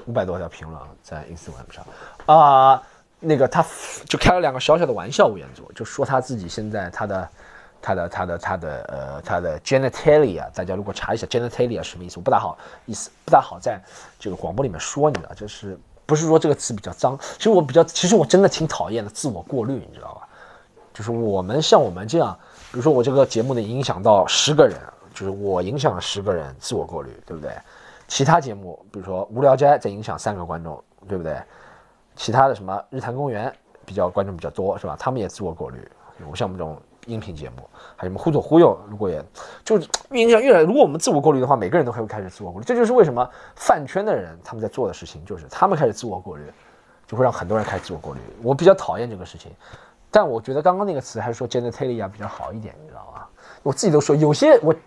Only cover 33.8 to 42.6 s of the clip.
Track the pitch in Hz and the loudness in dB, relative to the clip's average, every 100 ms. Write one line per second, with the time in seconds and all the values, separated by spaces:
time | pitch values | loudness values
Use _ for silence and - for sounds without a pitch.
33.8 | - 95 90 95 98 87 78 90 92 85 | -10 -2 -2 0 -4 -6 -10 -6 -4 -4
34.8 | 78 73 135 127 92 - 92 82 67 62 | -6 -6 -6 -4 -8 -8 -10 -8 -12 -14
35.8 | - _ - - 76 76 101 92 80 78 | -20 _ -20 -20 -14 -8 -8 -8 -10 -12
36.8 | _ _ - 113 101 80 64 62 - - | _ _ -12 -12 -12 -14 -16 -18 -20 -20
37.8 | - - 92 95 170 143 - 160 151 95 | -20 -12 -10 -4 -2 -2 4 6 6 4
38.8 | 104 104 101 76 - - - - - 214 | -8 -8 -6 -6 -10 -20 -20 -12 0 0
39.8 | 151 - - 254 226 220 269 190 160 269 | 0 -10 -6 2 6 6 6 6 6 4
40.8 | 202 156 254 151 151 135 127 131 92 165 | 4 2 0 2 4 2 2 0 2 0
41.8 | 123 117 107 107 95 - 95 90 | 0 -4 -8 -8 -12 -14 -14 -10